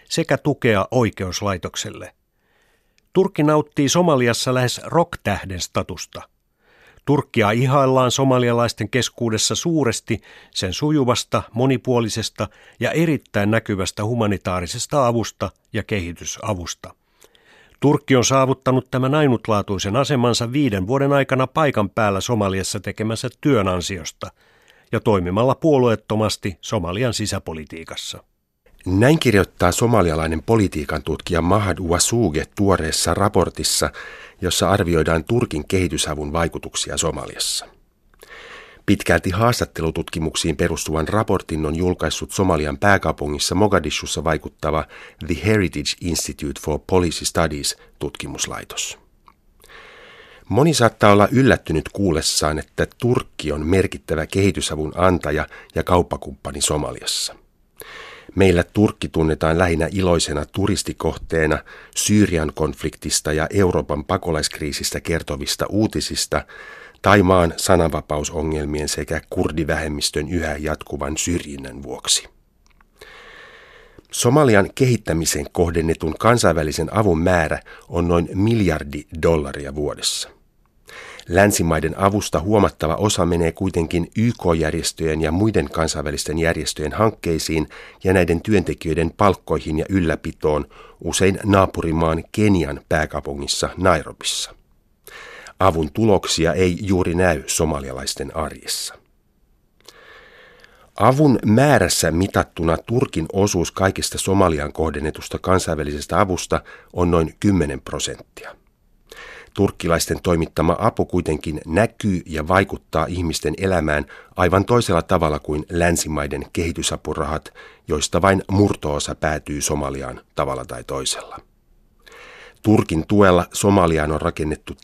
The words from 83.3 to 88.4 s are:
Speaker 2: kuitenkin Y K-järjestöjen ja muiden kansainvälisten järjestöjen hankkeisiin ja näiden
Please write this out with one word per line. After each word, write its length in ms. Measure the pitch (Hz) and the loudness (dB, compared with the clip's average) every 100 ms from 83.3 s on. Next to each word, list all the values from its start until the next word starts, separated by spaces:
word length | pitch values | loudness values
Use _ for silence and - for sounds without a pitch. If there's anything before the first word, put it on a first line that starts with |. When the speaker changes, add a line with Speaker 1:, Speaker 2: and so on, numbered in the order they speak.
| 85 82 | 2 0
Speaker 2:
kuitenkin 600 | - 95 87 80 87 85 - | 0 -2 -2 -2 -2 -2 0
Y 140 | 117 | 0
K-järjestöjen 880 | 117 90 82 78 80 78 - 80 78 | 0 0 0 0 -2 -6 -4 -4 -2
ja 100 | 80 | 0
muiden 380 | 82 110 104 73 | 2 2 2 -2
kansainvälisten 680 | - 80 78 73 73 - 78 | -2 -2 -2 -6 -6 -4 -2
järjestöjen 540 | 82 80 71 - 76 | 0 0 -4 -6 -6
hankkeisiin 800 | - 107 - - 80 - 80 76 - - - | 0 0 0 -2 -2 0 -2 -2 -8 -20 -6
ja 100 | 95 | 2
näiden 280 | 95 87 85 | 2 4 2